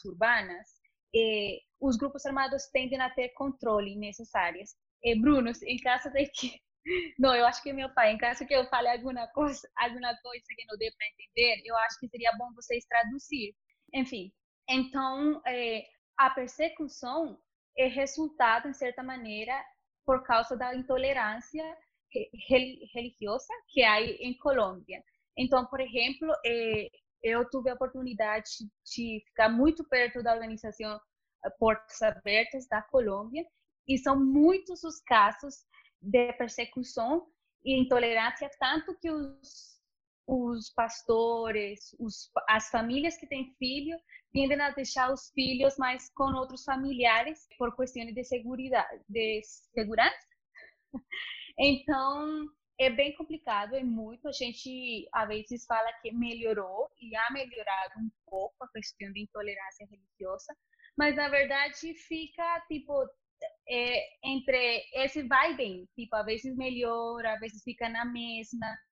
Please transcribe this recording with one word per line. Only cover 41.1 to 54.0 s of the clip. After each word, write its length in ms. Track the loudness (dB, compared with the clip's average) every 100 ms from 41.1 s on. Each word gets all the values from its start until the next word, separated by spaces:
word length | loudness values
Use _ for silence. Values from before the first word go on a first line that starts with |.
| 4 4 0 0 -2 -2 -6 -16 -10
os, 300 | -8 -8 -6 0 4
as 220 | 4 4
famílias 480 | 0 0 0 0 -4
que 100 | -8
têm 280 | -8 -8 -6
filho, 400 | -4 -4 -6 -8 _ -20 _
tendem 300 | 0 2 2
a 100 | 2
deixar 400 | -2 -2 0 2
os 200 | 0 -4
filhos 420 | -2 0 4 2 4
mais 340 | 0 -2 -6
com 180 | -2 0
outros 300 | 0 -4 -6
familiares 840 | -4 -2 -2 2 4 4 2 -6 _ -4
por 180 | -4 -2
questões 380 | -4 -6 -8
de 100 | -8
seguridade, 800 | -4 -4 -4 -8 0 0 0 -4 -6
de 320 | -2 0 -2 -6 -18 _
segurança. 540 | -4 0 4 4 2 -8 _ _ -20 -20 _ _
<laughs> 120 | -14 -12 -12 -12 -12 -10 2
Então, 880 | 4 4 2 0 0 -2 -4 -6 -8 -14 _ 0
é 120 | 2
bem 260 | 2 0 -4
complicado, 600 | -10 -8 -4 -4 -2 -4
é 60 |
muito. 460 | -2 -4